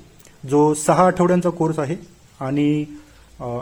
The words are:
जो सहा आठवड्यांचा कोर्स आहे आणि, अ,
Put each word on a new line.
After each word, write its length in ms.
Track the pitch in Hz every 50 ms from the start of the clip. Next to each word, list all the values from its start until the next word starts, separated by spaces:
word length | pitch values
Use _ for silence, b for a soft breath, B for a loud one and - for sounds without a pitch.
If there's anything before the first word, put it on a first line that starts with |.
| b b b b b b b b b 131
जो 240 | 139 147 151 151 151
सहा 320 | 147 - - 156 165 185
आठवड्यांचा 440 | 185 180 180 175 175 180 180 175 175
कोर्स 280 | 170 170 160 165 160 160
आहे 180 | 143 135 175 214 - - _ _ _ _ _ -
आणि, 440 | 139 131 143 147 147 147 151 151 147 147 B B B B B B B B B -
अ, 180 | 131 120 120 123